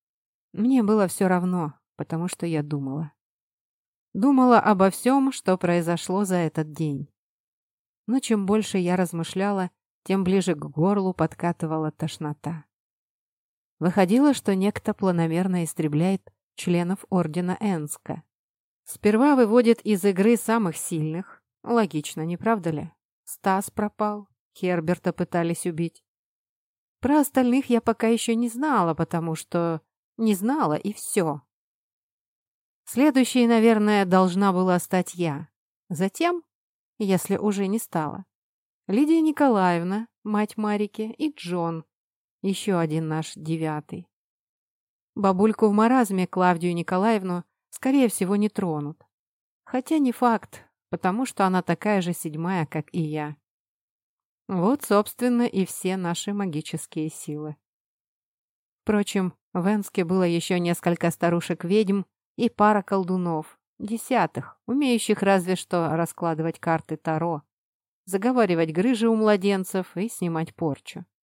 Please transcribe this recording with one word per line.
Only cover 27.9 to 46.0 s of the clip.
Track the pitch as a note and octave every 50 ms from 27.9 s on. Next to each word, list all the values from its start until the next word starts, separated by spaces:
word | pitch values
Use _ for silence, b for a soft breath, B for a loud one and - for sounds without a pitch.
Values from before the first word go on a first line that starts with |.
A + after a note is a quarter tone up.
| A3 - - A3
ещё | A#3 A3 - - A3+
не | A3+ A#3+ A#3
знала, | A3 A#3+ C#4+ D#4 C4+ G#3+ F3 E3 D#3
потому | - E3 - - E3+ D#3+ E3+ D#3+
что | D#3 - _ - F3 E3+ E3+ E3 D#3 _ _ _ _ _ _ _ -
не | A3+ A3 G#3
знала, | F3 F#3+ A#3 C#4 D#4 A#3+ D#3 D3+
и | - - G3+
всё. | G#3+ - - - - G#3 F3 D#3+ C#3+ D3+ _ _ _ _ _ _ _ _ _ _ _ _ _ _ _ _ _ _ _ _ _ _ _ _ _ _ _ _ _
Следующей, | - - A#3 C#4 D4+ B3+ C4 B3 - - B3+ A#3+
наверное, | A#3 A#3 A3+ A3 A#3 A3+ G#3+ G#3 G#3 G#3 G3+ G3
должна | F3+ F#3 F#3 F#3 F#3 F3 F#3+ G3+ G3
была | F#3 F3+ F#3 F#3 F3+ F3
стать | - - - F#3 F3+ - -
я. | F3 F3 D#3+ C#3+ D3 D#3+ - _ _ _ _ _ _ _ -
Затем, | F3 C#3+ F#3 G3 - - E4 F4 F4 F4 - _ _ _ _ _ _ _ _ _ _ -
если | G#3+ F#3+ F#3+ F3+ - - G3+ -
уже | - G#3+ G3+ G3 G3 F#3+
не | G3+ A3+
стала, | - - - F3 D#3 D3 - F#3+ F#3+ _ _ _ _ _ _ _ _ _ _ _ _ -
Лидия | F#3+ A#3 D4+ D4 E4 E4
Николаевна, | D#4 D#4 D4 - D4 C4+ A#3 G3+ F#3 F3+ F3 E3+ E3+ F3+ F#3+ G#3+ A3+ - _ _ -
мать | G#3+ G#3+ G#3 G#3+ G#3+ - -
Марики, | G#3+ G#3 G#3 G#3 G#3+ G3+ - - A3 A3 A3+
и | - D4 D#4
Джон – | C#4+ - - E3+ F3+ F3+ E3+ E3 E3 E3 D#3 _ _ _ _ _ _ _ _ _ _ _
ещё | - G3 F#3+ - - G#3+ F#3+ E3+
один | E3 D#3+ D3+ D#3+ D#3+ D#3
наш | D#3 D#3+ D#3 - -
девятый. | - D#3 D#3 D#3+ D#3+ D#3+ D#3 D3+ D3+ D3+ - - F3+ F3 _ _ _ _ _ _ _ _ _ _ _ _ _ _ _ _ _ _ _ _ _ -
Бабульку | - G3 F#3+ F#3+ F#3 G3+ A3 G#3 - A3+ G#3
в | G3+
маразме, | G#3 A3 A#3 B3+ C4